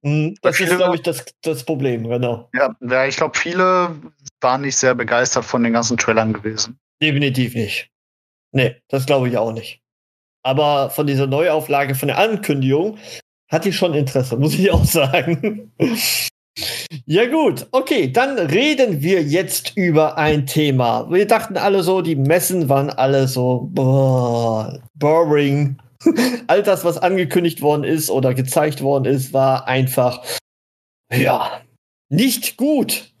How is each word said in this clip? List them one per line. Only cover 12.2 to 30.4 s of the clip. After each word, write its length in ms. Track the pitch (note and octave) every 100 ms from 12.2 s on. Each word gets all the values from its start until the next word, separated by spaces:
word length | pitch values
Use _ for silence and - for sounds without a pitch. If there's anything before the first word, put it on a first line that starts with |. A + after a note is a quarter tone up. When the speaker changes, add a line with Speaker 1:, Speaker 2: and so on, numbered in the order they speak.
| G#3+ G#3+ - C#3+ C3 C#3 G3 G#3+ - - _ _ _
Speaker 1:
hatte 180 | E3 G3
ich 60 | -
schon 160 | F3+
Interesse, 440 | D3+ C3+ C3+ B2+ A#2
muss 160 | D3+ D3
ich 140 | F#3+
auch 120 | E3+ -
sagen. 840 | E3 C3+ D#3+ C#3+ E3+ G#3+ G#3 - _
<laughs> 100 | - A3 - - - _ _ - - - - D3+ C3+
Ja 200 | D#3+ A#3+
gut, 380 | D#4 C#4+ - -
okay, 400 | B3+ C4 C#4 C3+
dann 260 | C3 C4+ C4
reden 640 | E3 E3+ C#4+ C#4 B3+ D#3
wir 220 | D#3 F#3+
jetzt 540 | D3 D#3+ F3+ - - -
über 400 | F3+ D3+ D#3 -
ein 280 | D3+ D3+ C3+
Thema. 640 | D#3 D3+ C3 A#2+ A2+ A#2
Wir 160 | F3 G3+
dachten 300 | A3 - F#3
alle 280 | G3+ G3
so, 180 | F3 F#3
die 160 | E3 D3+
Messen 500 | C3+ F3 E3+ F#3 D3
waren 220 | C#3 C#3+
alle 400 | - C3 C3+ C3
so, 400 | B2+ B2 B2 -
boah, 1120 | - C3 C3+ C3+ B2+ B2 A#2 A#2 A2 G#2+ C3+ -
boring. 840 | - D3 D#3+ D3+ D3+ C#3+ C#3+ D3 C3+ _ _
<laughs> 440 | - A3+ B3+ B3 -
All 140 | F3+
das, 220 | G3+ F#3
was 140 | E3+ E3
angekündigt 640 | F3+ F#3+ E3 F3+ F3 -
worden 240 | D3+ D3+ C3+
ist 240 | D#3+ -
oder 240 | B2+ C3
gezeigt 480 | B2+ C3 - D#3 C#3+
worden 240 | C#3 C#3 B2+
ist, 260 | C#3 C3
war 380 | C3+ C3+ C3 -
einfach, 520 | B2+ C3 - B2 - - -